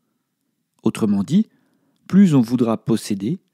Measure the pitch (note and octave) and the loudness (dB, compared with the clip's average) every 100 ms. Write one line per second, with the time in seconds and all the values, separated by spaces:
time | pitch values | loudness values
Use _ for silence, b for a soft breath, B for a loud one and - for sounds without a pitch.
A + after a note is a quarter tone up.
0 | _ _ _ _ _ _ _ _ A2 - | _ _ _ _ _ _ _ _ -6 -2
1 | G#2+ G2+ G2 F3+ A3 _ _ _ _ _ | -2 -2 0 -2 -2 _ _ _ _ _
2 | - F#3 G3 C#3+ A2+ B2 A#2 A2 - A2 | 0 4 4 4 0 0 -2 -4 -2 -4
3 | - G2 G#2 F#3 _ | -4 -6 -6 -8 _